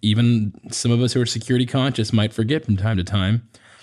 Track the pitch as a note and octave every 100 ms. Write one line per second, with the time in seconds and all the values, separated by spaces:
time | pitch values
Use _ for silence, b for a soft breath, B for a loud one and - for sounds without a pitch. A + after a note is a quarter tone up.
0 | G#2+ G#2+ A#2+ A#2 G#2 - - - A#2+ A#2+
1 | B2 B2+ A#2 A#2 - B2 B2 C3+ C3+ B2
2 | G#2+ A2+ G#2+ - A2 D#3 C3+ F#2+ A2 G2
3 | F2+ G#2 F#2+ A#2 - b b b